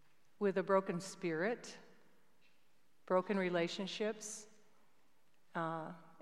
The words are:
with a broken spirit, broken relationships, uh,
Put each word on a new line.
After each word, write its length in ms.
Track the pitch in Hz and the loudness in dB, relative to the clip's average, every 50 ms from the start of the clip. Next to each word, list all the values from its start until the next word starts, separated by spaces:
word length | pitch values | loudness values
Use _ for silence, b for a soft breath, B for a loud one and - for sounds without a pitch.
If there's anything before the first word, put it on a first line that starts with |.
| - - - - - - - - | -20 -20 -20 -20 -20 -16 -4 0
with 180 | 208 196 190 | 2 2 4
a 60 | 196 | 2
broken 380 | 175 180 196 190 190 190 180 175 | 4 6 6 6 6 4 0 -2
spirit, 760 | - - - - - 175 160 156 175 220 247 - - - - - - - - - - - - - - - - - - - - - - - - - - - - - - | -4 -6 -6 -4 -2 0 0 2 0 0 -2 -4 -6 -12 -14 -14 -16 -18 -20 -20 -20 -20 -20 -20 -20 -20 -20 -20 -20 -20 -20 -20 -20 -20 -20 -20 -20 -20 -20 -10 0
broken 340 | - 185 185 180 - 208 196 | 4 4 4 4 4 2 2
relationships, 1080 | 185 180 180 170 170 170 - - 196 185 - - 214 208 220 - - - - - - - - - - - - - - - - - - - - - - - - - - - - | 2 2 2 2 2 0 -2 -4 -6 -4 -4 -2 -2 -2 -2 -4 -8 -10 -10 -10 -12 -14 -18 -20 -20 -20 -20 -20 -20 -20 -20 -20 -20 -20 -20 -20 -20 -20 -20 -20 -14 -6 -4
uh, 320 | 175 165 160 165 160 160 175 175 - - - - - | -2 -2 -2 -2 -4 -6 -8 -10 -12 -16 -18 -8 -2